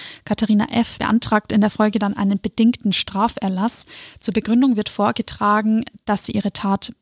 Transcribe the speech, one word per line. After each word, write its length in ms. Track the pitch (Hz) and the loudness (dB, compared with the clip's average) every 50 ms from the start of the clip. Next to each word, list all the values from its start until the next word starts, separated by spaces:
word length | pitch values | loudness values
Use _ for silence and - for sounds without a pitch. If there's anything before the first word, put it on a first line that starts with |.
| - - - - _ | -10 -16 -16 -18 _
Katharina 400 | - 208 - 220 - 214 202 - - | -4 -2 0 2 2 2 2 2 2
F. 260 | - 233 226 - - | 0 0 0 0 -2
beantragt 540 | - - - 214 240 - - 220 214 - - | -4 0 2 2 2 2 2 2 0 0 2
in 100 | 214 208 | 2 2
der 80 | 214 208 | 2 2
Folge 300 | - - 214 214 202 208 | 2 2 0 2 2 0
dann 160 | 208 202 - | -2 -2 -2
einen 240 | - 202 196 202 190 | -2 0 0 0 0
bedingten 540 | - 202 - - 220 240 240 - - 202 180 | -2 -4 0 2 2 2 2 2 -2 -2 0
Straferlass. 920 | - - - 196 190 220 - - - 208 190 190 185 208 240 - - - - - - - - - | 0 -2 -4 -2 0 0 0 0 -2 -4 -2 -2 0 0 -2 -2 -4 -8 -12 -16 -18 -18 -20 -14
Zur 160 | - - - 180 | -8 -6 -4 -2
Begründung 420 | 220 208 208 226 247 269 269 226 | -2 0 2 2 4 4 4 2
wird 140 | 208 208 - | 2 -2 -4
vorgetragen, 960 | - - 202 233 233 - - - - - 202 208 208 214 214 220 220 226 - - - - _ | -2 0 0 0 0 -2 -4 -6 -6 -2 0 2 2 2 2 2 2 0 0 -4 -12 -10 _
dass 200 | - 202 - - | -2 -2 -2 -2
sie 60 | - | -2
ihre 200 | - 202 - 202 | -4 -2 -2 -2
Tat 420 | - - - 196 196 - - - - - | -2 -2 0 0 0 0 -2 -6 -6 -4